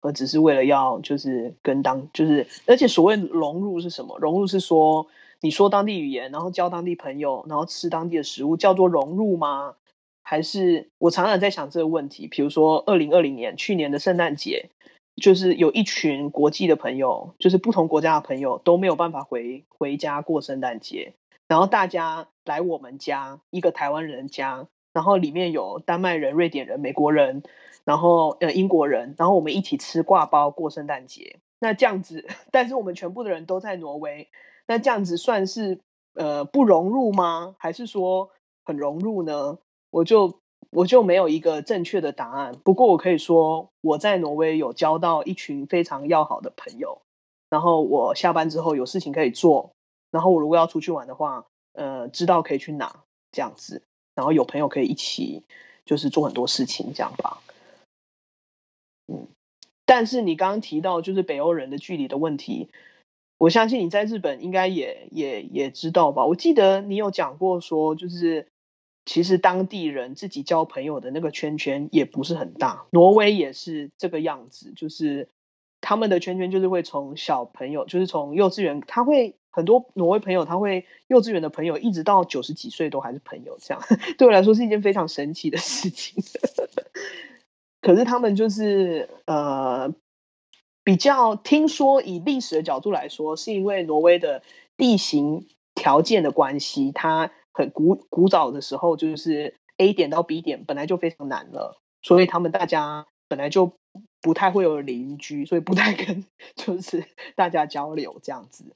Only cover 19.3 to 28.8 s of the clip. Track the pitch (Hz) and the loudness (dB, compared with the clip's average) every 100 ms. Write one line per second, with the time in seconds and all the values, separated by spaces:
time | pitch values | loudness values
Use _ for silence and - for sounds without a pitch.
19.3 | 123 120 131 _ _ 143 143 160 143 147 | -8 -8 -12 _ _ -6 -4 -6 -6 -4
20.3 | 156 139 135 127 117 - - - _ _ | -4 -4 -8 -6 -8 -12 -12 -12 _ _
21.3 | _ _ 160 190 214 190 180 165 160 156 | _ _ 2 4 2 0 -2 -4 -6 -12
22.3 | _ - 151 180 156 127 139 - 139 135 | _ -8 -6 -4 -6 -10 -14 -8 -8 -8
23.3 | 135 _ 180 170 - 143 151 160 131 135 | -16 _ -2 -2 -2 -4 -4 -6 -10 -12
24.3 | - 135 131 147 _ _ 165 160 196 156 | -8 -8 -8 -14 _ _ 2 4 4 2
25.3 | 160 180 156 95 175 - 170 185 165 139 | -2 -2 -2 -4 -8 -4 -2 0 0 0
26.3 | 151 170 143 131 139 135 143 147 151 135 | 0 0 -2 -8 -6 -6 0 2 4 4
27.3 | 135 - _ - _ - 151 170 170 156 | 0 -12 _ -20 _ -2 2 4 4 4
28.3 | - 170 185 190 180 | 0 -2 2 2 4